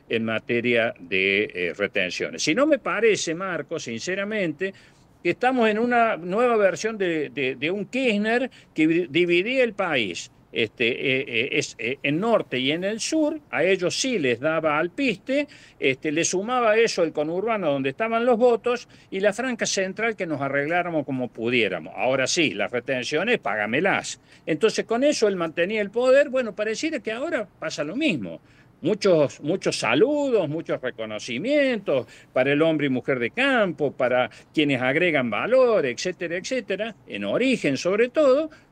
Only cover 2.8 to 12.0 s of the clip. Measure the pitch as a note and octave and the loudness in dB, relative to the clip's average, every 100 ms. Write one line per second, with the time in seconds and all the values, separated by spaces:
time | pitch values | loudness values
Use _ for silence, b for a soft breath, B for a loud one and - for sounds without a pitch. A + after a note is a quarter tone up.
2.8 | - F#3 A3+ F#3+ - E3 F#3+ E3 C#3 D#3 | 0 2 2 2 0 -6 -6 -6 -6 -8
3.8 | A#2+ A2+ F3+ F#3+ G3+ G#3+ F3 D3 F#3+ - | -8 -8 -6 -6 -4 -2 -2 -2 -6 -8
4.8 | B B B _ E3+ E3+ B3 C4 A3 G#3 | B B B _ -4 0 0 2 2 2
5.8 | A#3+ A#3+ A3+ G3 F3 G3 B3 A3+ G3 D#3+ | 2 2 2 0 -2 0 2 4 4 2
6.8 | A3 A3 F#3 D#3+ C#3+ B2 C3 C3+ D3 G3+ | -4 -2 -2 -2 -4 -2 -4 -2 -2 -4
7.8 | F#3+ B3 C4 G3+ G#3+ A#3 C4 B B - | -4 -2 0 2 2 0 -2 B B 0
8.8 | D#3 E3 F3+ C#3+ F3 F3 G3+ C4 A#3+ G3+ | 2 2 0 0 2 2 2 2 0 0
9.8 | F#3 C#3+ G2+ E2 - _ _ - A2+ - | -2 0 0 -4 -12 _ _ -4 -4 0
10.8 | A#2 C3 C#3 C3 B2+ A#2+ B2 A#2+ A#2 - | 0 0 0 -2 -2 -2 -2 -2 -4 -4
11.8 | A2+ C3 | -8 -4